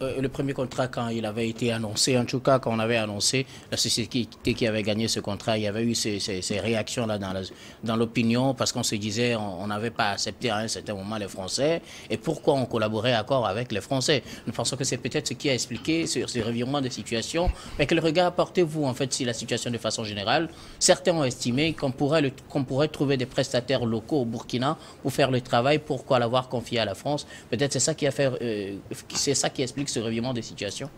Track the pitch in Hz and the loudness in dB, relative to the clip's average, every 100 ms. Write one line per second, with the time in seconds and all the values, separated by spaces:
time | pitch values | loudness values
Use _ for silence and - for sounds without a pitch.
0 | 131 123 123 - 139 139 127 - 127 123 | -4 -2 -4 -2 -4 -2 -4 -2 -2 -2
1 | 117 117 110 107 113 113 120 113 110 104 | -2 -2 -2 -2 -2 0 0 0 -2 0
2 | - 127 120 131 147 131 120 113 110 117 | 2 4 2 0 4 4 4 0 2 2
3 | 107 104 - 131 135 - - - 117 - | 0 0 0 0 -2 -8 -8 -2 0 0
4 | 110 131 110 - - 117 117 107 104 107 | 0 -2 -2 -2 -2 2 2 2 0 0
5 | 113 110 104 95 - 110 104 104 117 113 | 0 0 -2 -4 0 0 0 0 0 0
6 | 113 101 104 92 - 104 101 113 104 - | 0 -2 -2 -4 -2 -2 0 0 0 -2
7 | 113 104 95 95 95 - - - 113 113 | -2 -2 -2 -4 -6 -10 -18 -8 -2 0
8 | 117 123 113 120 135 127 110 127 117 110 | 2 2 2 4 2 2 0 0 -2 -2
9 | 104 104 120 113 104 87 104 104 113 - | -2 0 0 0 -2 -6 -4 -4 -4 0
10 | 107 98 110 101 123 107 110 113 - 101 | 0 0 -4 -4 -2 -2 -2 -4 -6 -6
11 | 98 110 98 98 92 113 147 170 - - | -4 -6 -6 -6 -6 0 0 0 -4 -16
12 | - 110 - 160 - 139 120 117 107 110 | -6 -4 -2 0 2 2 2 0 0 2
13 | 117 117 104 139 107 101 123 101 - 135 | 2 2 2 2 2 0 -2 -4 -2 0
14 | 127 139 - - - - 117 127 135 123 | 2 0 0 -8 -8 -4 -4 -2 -2 -2
15 | 123 156 - 123 143 120 - 113 - 160 | -2 -4 -4 -2 0 0 -2 -4 0 0
16 | 156 127 98 123 110 117 123 147 127 - | 0 -2 -2 -2 0 0 0 0 -2 -4
17 | 104 113 110 160 180 - - - 143 165 | -4 -4 -2 0 0 0 -6 -2 4 4
18 | 160 156 180 175 165 - 165 156 139 123 | 4 4 4 2 2 4 2 2 0 0
19 | 135 - 120 117 120 120 123 117 113 113 | -2 0 -2 -2 -2 -2 -2 -2 -2 -2
20 | 107 101 98 147 165 - - - - 175 | -4 -2 2 2 2 -6 -16 0 4 6
21 | - 165 131 120 123 123 160 156 139 127 | 4 2 2 0 0 2 2 0 -2 0
22 | 143 165 - - - 151 127 135 156 - | 2 4 2 -2 -4 -4 0 2 0 2
23 | 139 135 123 - 135 127 120 127 117 113 | 0 2 0 0 0 0 2 2 2 0
24 | - 156 117 113 - 120 135 165 - - | 2 0 2 -2 -4 0 0 -2 -8 -6
25 | 143 143 131 127 - 120 131 151 - 135 | -2 4 4 4 2 2 4 2 2 -4
26 | - 131 117 127 127 123 117 117 104 98 | 2 2 4 2 0 -4 -2 0 0 -2
27 | 139 147 - - - 113 139 131 156 156 | -2 -2 -4 -14 -6 0 0 2 0 2
28 | 143 139 135 - 120 104 98 98 - - | 0 2 0 0 -2 -2 -4 -6 -10 -12
29 | - - - 135 - - 123 - 143 127 | -6 -2 0 2 0 0 -2 -2 -4 -2
30 | 113 113 127 123 - - 101 - 135 | -2 -2 -2 -4 -6 -6 -6 -6 -10